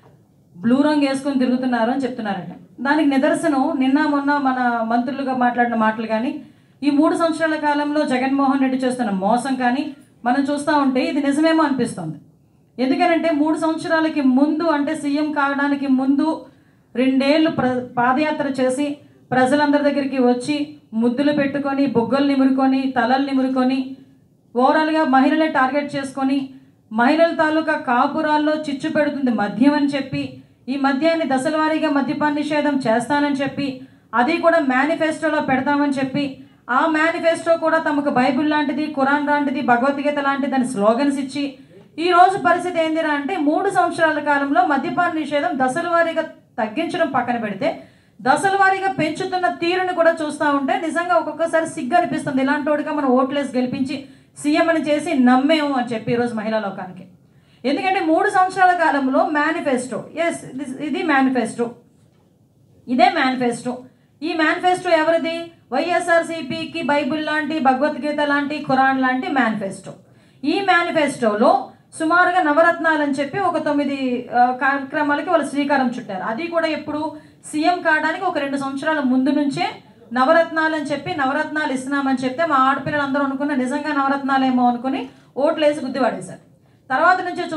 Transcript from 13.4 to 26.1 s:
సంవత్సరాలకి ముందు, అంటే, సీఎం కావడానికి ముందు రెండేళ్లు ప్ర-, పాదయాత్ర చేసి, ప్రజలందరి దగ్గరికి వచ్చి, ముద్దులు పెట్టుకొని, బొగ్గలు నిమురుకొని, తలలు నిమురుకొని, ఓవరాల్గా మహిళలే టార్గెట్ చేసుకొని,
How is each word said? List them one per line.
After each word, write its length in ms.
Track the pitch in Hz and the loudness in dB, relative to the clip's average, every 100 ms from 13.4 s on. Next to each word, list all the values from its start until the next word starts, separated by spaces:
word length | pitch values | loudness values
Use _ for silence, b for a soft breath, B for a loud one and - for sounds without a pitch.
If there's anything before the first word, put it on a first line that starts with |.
| 311 330 | 0 0
సంవత్సరాలకి 640 | 320 320 339 320 311 311 | -2 -2 0 0 0 2
ముందు, 440 | 262 254 302 311 | 2 4 4 2
అంటే, 300 | 339 294 285 | 0 0 0
సీఎం 380 | 302 285 294 302 | -4 -2 -2 -2
కావడానికి 540 | 294 277 277 285 277 269 | 0 0 0 0 0 2
ముందు 600 | 254 269 285 311 - B B B B B 226 | 2 2 2 0 -2 B B B B B 0
రెండేళ్లు 540 | 262 262 277 311 320 | 2 2 4 4 2
ప్ర-, 360 | - 254 254 247 - | 2 -2 -2 -4 0
పాదయాత్ర 640 | 247 262 311 302 277 269 | 2 2 0 -2 -2 0
చేసి, 360 | 254 254 294 285 B B - | 0 0 -4 -6 B B -2
ప్రజలందరి 520 | 254 254 294 294 285 | 2 4 4 4 2
దగ్గరికి 400 | 285 285 269 262 | 2 0 0 2
వచ్చి, 540 | 247 247 - 294 294 - - | 2 2 -2 -4 -4 -10 -8
ముద్దులు 380 | 220 240 240 285 | -2 0 2 2
పెట్టుకొని, 540 | 294 277 277 277 277 269 | 2 0 -2 -2 0 0
బొగ్గలు 400 | 233 214 269 285 | 0 2 2 2
నిమురుకొని, 680 | 269 269 262 262 262 262 254 | 4 4 4 2 2 0 0
తలలు 300 | 233 269 277 | 2 2 2
నిమురుకొని, 720 | 262 262 262 254 269 262 - - _ _ _ _ 233 | 0 0 2 0 0 -4 -10 -20 _ _ _ _ 0
ఓవరాల్గా 480 | 269 311 311 311 | 2 4 2 2
మహిళలే 440 | 269 262 294 311 311 | 4 4 4 2 2
టార్గెట్ 480 | 277 262 285 - 285 | 2 0 0 -4 -6
చేసుకొని, 540 | 269 | -6